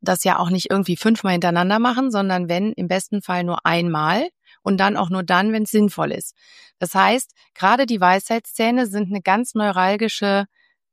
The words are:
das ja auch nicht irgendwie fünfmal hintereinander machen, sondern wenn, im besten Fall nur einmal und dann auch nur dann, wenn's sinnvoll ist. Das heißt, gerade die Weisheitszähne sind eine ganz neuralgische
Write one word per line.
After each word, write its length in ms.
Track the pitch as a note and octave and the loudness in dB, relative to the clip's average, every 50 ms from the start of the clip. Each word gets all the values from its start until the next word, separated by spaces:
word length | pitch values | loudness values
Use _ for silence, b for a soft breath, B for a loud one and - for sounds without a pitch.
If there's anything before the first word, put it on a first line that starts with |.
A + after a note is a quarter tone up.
das 220 | - F#3+ F#3 - - | -2 -2 -2 0 0
ja 160 | F#3+ F3+ - | 0 0 2
auch 100 | F3+ E3+ | 0 0
nicht 220 | F#3+ F#3 - - | 0 -2 -2 -2
irgendwie 260 | F#3+ G3 F#3+ - F3 - | -2 -2 0 -2 -2 0
fünfmal 360 | - A3 A3+ - - F#3+ F3+ | 2 0 0 2 0 0 0
hintereinander 440 | F3 F3 F3 E3+ E3+ F3 F#3 G#3 A3 | 2 2 2 2 2 2 2 2 2
machen, 320 | A#3 B3 A#3+ B3 C4+ C4 | 0 0 0 0 -2 0
sondern 400 | A3 G3+ G3 F#3+ F#3 F3+ F3+ E3+ | 0 0 0 0 0 -2 -2 -2
wenn, 240 | E3+ F3+ G3+ G#3+ - | -2 -2 -2 -2 -4
im 140 | - F3+ E3+ | -4 -4 -2
besten 340 | F#3 F#3+ - - G#3+ G3+ | -2 -2 -2 -4 -6 -6
Fall 220 | - - F3+ F3+ F3 | -4 -4 -4 -4 -2
nur 240 | F3 E3+ - - E3 | -2 -4 -2 0 0
einmal 640 | E3 E3+ F3 F3 D#3+ D3+ D3+ D#3 F3 A3+ D4+ F4+ - b b b b b b | 0 2 0 0 0 0 0 0 0 0 -2 -4 -8 b b b b b b
und 160 | G3 G3 F#3+ | -2 0 2
dann 180 | G3 G3+ G#3 - | 2 0 0 0
auch 120 | F#3+ E3+ | -2 -2
nur 120 | F#3 F#3+ F3+ | -2 -4 -2
dann, 300 | - F#3 F3+ G3 A3 A3 | 0 2 2 2 0 0
wenn's 160 | A3 G#3+ - | -2 -4 0
sinnvoll 420 | - G#3+ G#3 G3+ - - D#3 C#3+ | 2 2 2 2 2 -2 -4 -4
ist. 240 | D3 D#3+ - - - b b b b b b b b _ | -4 -6 -10 -14 -18 b b b b b b b b _
Das 160 | F3+ E3+ - | -8 -2 0
heißt, 360 | F#3+ F#3+ G3 A3+ C4 - - b b b b b | 2 4 4 2 0 -2 -6 b b b b b
gerade 320 | - F3+ F#3+ A3+ B3 C#4 | 0 2 2 4 4 2
die 160 | A#3 A#3+ G3 | 0 0 2
Weisheitszähne 840 | F3+ F3+ F#3 G3 - - - A#3 - - - - A3+ A3+ A#3+ B3+ B3 G#3+ | 4 4 4 4 2 -2 -4 -4 -4 -6 -4 -2 0 2 2 2 0 0
sind 220 | F#3+ G#3 G#3 F3+ | -2 -4 -4 -4
eine 120 | G3+ G3 | -4 -4
ganz 320 | E3+ - F#3+ G#3+ B3 - - | 0 0 0 0 0 -2 -2
neuralgische 920 | A3 G#3+ G#3 F#3+ F#3 F#3 F#3+ G3+ G#3 A3+ G#3+ - - G#3 G3+ G3 G3 G3+ - _ _ _ _ _ _ _ _ | -2 0 0 0 2 2 2 0 0 -2 -4 -2 -2 -2 0 0 0 0 -4 _ _ _ _ _ _ _ _